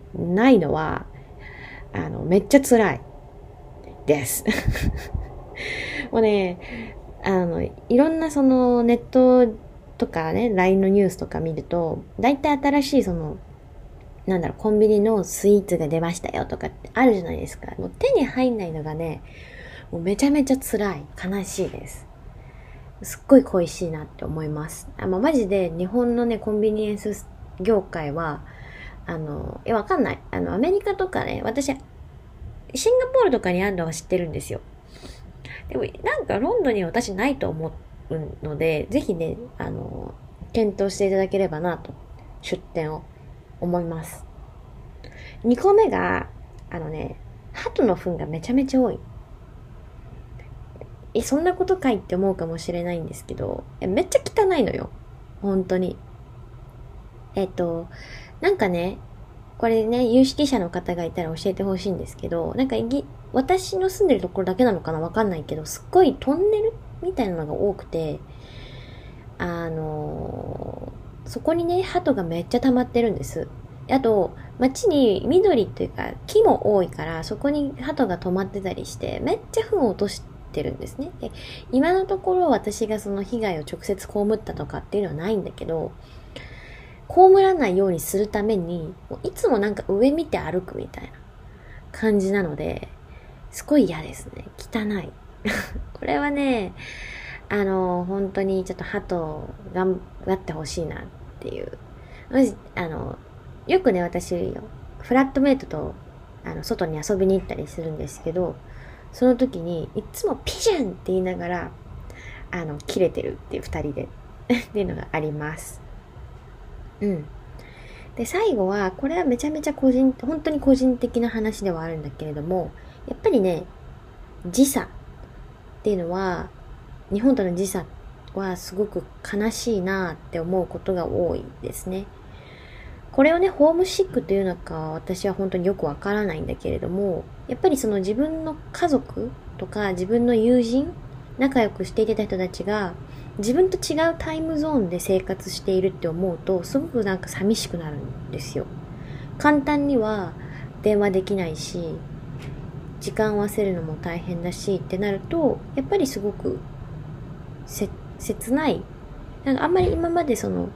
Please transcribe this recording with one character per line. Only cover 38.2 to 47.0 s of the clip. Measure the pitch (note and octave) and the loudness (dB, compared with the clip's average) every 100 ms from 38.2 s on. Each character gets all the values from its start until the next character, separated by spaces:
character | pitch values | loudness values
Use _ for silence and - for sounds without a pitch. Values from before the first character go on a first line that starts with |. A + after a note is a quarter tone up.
| D3 - | -6 -8
の | D#3 D3 | -6 0
で、 | D#3+ D#3 - | 2 2 2
ぜ | B3+ | 0
ひ | C#4+ | 0
ね、 | E3+ D#3+ - B3 - | -2 -2 -6 -10 -8
あ | - | -8
の、 | - - - - - - - - | -6 -8 -10 -10 -14 -18 -18 -2
検 | A#3 G#3+ F#3+ | 2 2 2
討 | G3 | 0
し | - | 2
て | G3 | 2
い | |
た | F#3+ | 4
だ | F#3+ | 2
け | G3 | 2
れ | F#3+ | 2
ば | D#3 | 2
な | F3+ E3 | -2 -2
と、 | - - - - - - | -8 -16 -16 -18 -18 -12
出 | - F#3 - | -6 -6 -4
店 | E3+ D#3 | -4 -4
を | D#3 - - - - - - | -4 -10 -18 -18 -20 -18 -6
思 | F3 F3 | 0 0
い | |
ま | E3+ E3 | 0 -6
す。 | D#3+ - - - - - - - - - - - - - | -8 -12 -16 -18 -18 -18 -18 -18 -18 -16 -16 -16 -16 -2
二 | A3+ A#3+ | 2 4
個 | F#4+ | 6
目 | G4+ G#4 | 8 6
が、 | G3+ F3+ - - - - - - | 4 2 0 -2 -12 -18 -16 -12
あ | F3 | -10
の | D#3 | -8
ね、 | D#3 | -6